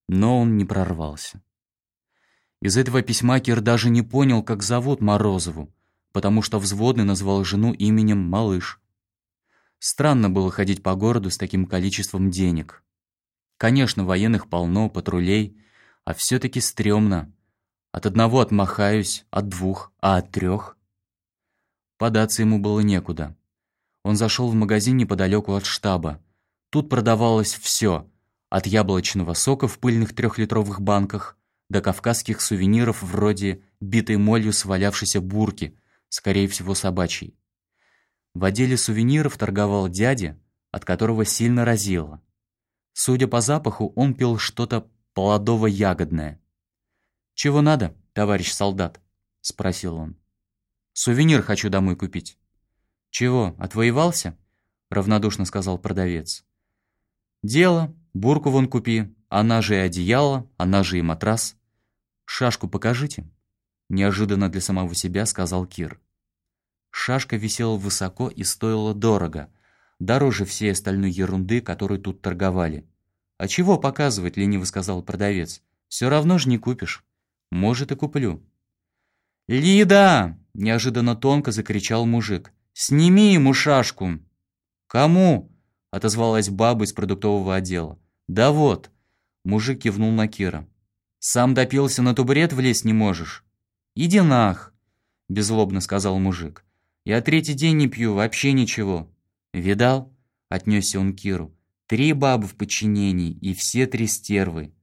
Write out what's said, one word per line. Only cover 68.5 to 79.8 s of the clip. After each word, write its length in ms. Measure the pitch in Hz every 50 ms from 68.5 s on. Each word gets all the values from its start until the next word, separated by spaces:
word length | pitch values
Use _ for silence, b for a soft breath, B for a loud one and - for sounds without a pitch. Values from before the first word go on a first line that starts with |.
| - - - 113 110 110 107 107 107
дорого, 580 | 107 107 113 107 98 90 82 78 80 73 - _ _ _ _ _ _ _ _ _ -
дороже 440 | 90 92 117 135 143 135 113 104 101
всей 280 | - - - 107 107 98
остальной 380 | - - 101 95 98 98 95
ерунды, 500 | 87 90 95 92 95 95 92 92 113 120
которой 380 | 117 - 87 - 101 95 104 95
тут 220 | 98 98 92 -
торговали. 640 | - 95 87 87 98 95 90 92 87 80 78 73 76 _ _ _ _ _ _ _ _ _ _
«А 100 | - -
чего 320 | 101 - - 180 185 196 -
показывать?» 580 | - 139 135 - 151 143 113 104 87 87 -
лениво 280 | 98 98 101 101 95 90
сказал 380 | 92 - 98 92 98 95 90 87
продавец. 600 | - 90 87 101 101 101 92 82 82 - - _ _ _ _ _
«Всё 220 | - - - 117 127
равно 300 | 143 151 151 170 185 175
ж 80 | 135
не 120 | 127 123 110
купишь». 460 | - 120 127 - - 82 - - _ _ _ _ _ _ _ _ _ -
«Может, 420 | - 87 95 107 123 123 139 - 147
и 20 |
куплю». 480 | 131 - 147 151 147 131 104 80 76 - _ _ _ _ _ _ _ _ _ _ _ _ _ _ _ _ _ _ _ _
«Лида!» 920 | - 113 131 147 175 196 202